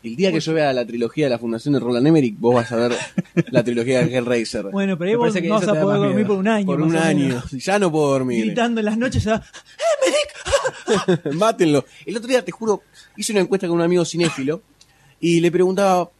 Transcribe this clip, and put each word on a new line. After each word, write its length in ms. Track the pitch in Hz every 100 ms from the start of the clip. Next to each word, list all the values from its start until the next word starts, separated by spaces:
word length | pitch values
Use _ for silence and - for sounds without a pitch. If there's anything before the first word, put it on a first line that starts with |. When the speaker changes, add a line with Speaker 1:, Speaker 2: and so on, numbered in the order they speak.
Speaker 1:
El 120 | 117
día 160 | 120 190
que 80 | 165
yo 140 | 156
vea 180 | 160 147
la 140 | 127 113
trilogía 380 | 117 113 - 143
de 40 |
la 80 | 117
Fundación 360 | 117 113 147
de 60 | 135
Roland 260 | 117 120 143
Emmerich, 300 | 165 123 104
vos 160 | 117
vas 160 | 123 117
a 60 | 117
ver 160 | 120 120 - -
Speaker 2:
<laughs> 280 | - - -
Speaker 1:
la 140 | 123
trilogía 400 | 117 120 120 127
de 100 | 120 127
Hellraiser. 500 | 120 120 110 117 98
Speaker 2:
Bueno, 260 | 196 196 175
pero 120 | 180
ahí 60 |
Speaker 3:
Me 20 | 233
Speaker 2:
vos 80 |
Speaker 3:
parece 180 | 233 202
que 60 | 175
Speaker 2:
no 80 | 214
Speaker 3:
eso 100 | 214
Speaker 2:
vas 20 |
a 40 |
Speaker 3:
te 60 | 208
da 40 |
Speaker 2:
poder 140 | 196 202
Speaker 3:
más 80 | 202
Speaker 2:
dormir 80 | 202
Speaker 3:
miedo. 40 | 208
Speaker 2:
por 100 | 196
un 100 | 196
año, 180 | 220 190
Speaker 1:
Por 120 | 170
Speaker 2:
más 100 | 160
Speaker 1:
un 40 | 165
Speaker 2:
o 40 |
menos. 440 | 160 147 139 123 123
Speaker 1:
año. 60 | 135
Ya 180 | 180 208
no 100 | 185
puedo 160 | 156 147
dormir. 340 | 135 127 117
Speaker 2:
Gritando 360 | - - 240 226
en 40 |
las 140 | 214 214
noches, 260 | 254 -
ya, 100 | 214 220
¡Eh, 1700 | - - - - 640 571 523 571 587 - - 523 427 - - 202 - 175
Medic! 180 | 151
Speaker 1:
<laughs> 0 |
Mátenlo. 500 | 151 220 - 170 143 - -
El 120 | - 214
otro 120 | 240
día, 160 | 254
te 80 | 202
juro, 300 | - 220 190 _ - - -
hice 160 | 208
una 80 | 208
encuesta 260 | 180 190 180
con 100 | 170
un 60 |
amigo 220 | 170 180
cinéfilo 580 | 165 165 170 - 135 170 _ _ _ _ _ _
y 200 | 170 170
le 100 | 170
preguntaba 580 | 175 185 190 196 180 170